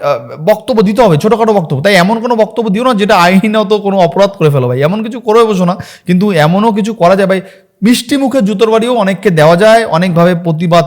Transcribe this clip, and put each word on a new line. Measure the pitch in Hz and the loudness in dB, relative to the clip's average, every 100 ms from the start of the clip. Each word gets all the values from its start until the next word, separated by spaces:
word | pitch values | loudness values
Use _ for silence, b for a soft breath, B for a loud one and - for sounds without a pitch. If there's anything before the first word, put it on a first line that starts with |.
আহ, | 143 127 123 131 | -4 -4 -6 -8
বক্তব্য | 160 214 - 214 | -2 -2 -2 -2
দিতে | 196 214 | 0 2
হবে, | 226 151 | 2 2
ছোটোখাটো | 214 214 220 | 0 0 0
বক্তব্য। | 208 156 139 | 0 -2 -2
তাই | 175 | 0
এমন | 196 180 226 | 2 0 -2
কোনো | 240 233 | -2 -2
বক্তব্য | 214 - 226 | -2 -2 -4
দিও | 196 | -2
না | 254 | -2
যেটা | 226 202 202 | 0 0 2
আইনত | 175 190 220 214 202 | 4 2 2 -2 -2
কোনো | 208 196 196 | -2 -2 0
অপরাধ | 170 - 196 | 0 2 0
করে | 196 156 | 0 0
ফেলো | 143 123 | 0 -2
ভাই, | 127 | -2
এমন | 147 208 | -2 -2
কিছু | 220 240 | -6 -8
করে | 220 220 | 0 2
বসো | 226 196 | 2 0
না। | 175 185 B B - | -2 -4 B B -2
কিন্তু | 180 208 | 0 0
এমনও | 175 151 185 220 | 0 0 2 0
কিছু | 208 214 | 0 -4
করা | 226 170 190 | 0 0 2
যায় | 190 | 0
ভাই, | 190 185 B B - | -2 -6 B B -4
মিষ্টি | 202 240 - 285 | 0 0 0 -2
মুখে | 269 269 | -2 0
জুতোর | 196 208 226 | -2 0 0
বাড়িও | 220 233 | 0 0
অনেককে | 247 196 190 - | -2 -2 -2 -2
দেওয়া | 160 151 175 | 2 4 4
যায়, | 214 226 226 | 4 4 2
অনেকভাবে | 160 185 170 175 | -2 0 0 0
প্রতিবাদ | 180 175 160 175 170 | 0 -4 -4 0 0